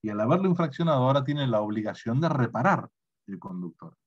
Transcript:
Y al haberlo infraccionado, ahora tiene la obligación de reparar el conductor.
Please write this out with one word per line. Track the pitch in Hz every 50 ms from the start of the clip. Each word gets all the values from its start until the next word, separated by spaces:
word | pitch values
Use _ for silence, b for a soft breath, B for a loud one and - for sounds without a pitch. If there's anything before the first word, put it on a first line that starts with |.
Y | - 107
al | 107 104
haberlo | 107 120 160 180 190 190
infraccionado, | 175 175 170 156 - - 170 165 151 131 127
ahora | 131 165 143 135
tiene | 139 147 147 139
la | 127 113 107
obligación | 107 107 107 110 107 104 95 - - 117 120 135
de | 165 160
reparar | - 135 123 117 113 110 123 196 185 - - - _ _ _ _ _ _ _
el | - 98 90
conductor. | - 95 92 90 87 85 80 _ 85 82 _ _ _